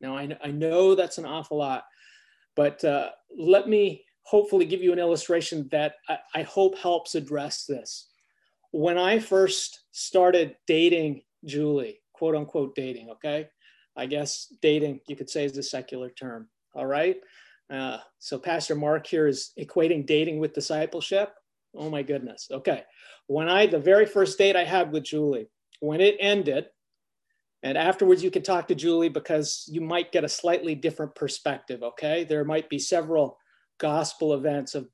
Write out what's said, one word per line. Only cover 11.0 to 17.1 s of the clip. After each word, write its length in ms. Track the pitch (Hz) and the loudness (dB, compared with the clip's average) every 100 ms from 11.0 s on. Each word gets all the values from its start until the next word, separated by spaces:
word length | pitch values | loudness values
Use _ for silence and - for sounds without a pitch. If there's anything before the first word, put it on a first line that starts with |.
| 156 139 - _ | 0 -4 -12 _
Julie, 580 | 156 143 151 143 117 104 _ | -10 -4 -2 -2 -4 -10 _
quote 200 | - 160 | -6 -2
unquote 400 | 156 147 165 135 | -2 -2 -4 -4
dating, 360 | 139 131 120 113 | -6 -8 -8 -14
okay? 380 | 113 151 147 156 _ _ _ _ - | -10 -6 -6 -6 _ _ _ _ -10
I 100 | 127 | -6
guess 460 | 147 147 - - _ | -4 -6 -8 -14 _
dating, 420 | 156 151 147 135 - | 2 2 0 -6 -12
you 80 | |
could 160 | 143 131 | -14 -8
say, 140 | 156 | -6
is 120 | 143 135 | -4 -6
a 60 | |
secular 480 | 135 135 123 127 127 | -10 -10 -10 -12 -12
term, 380 | - 131 117 113 _ _ | -12 -14 -14 -16 _ _
all 100 | - | -10
right? 340 | 135 143 165 | -4 0 0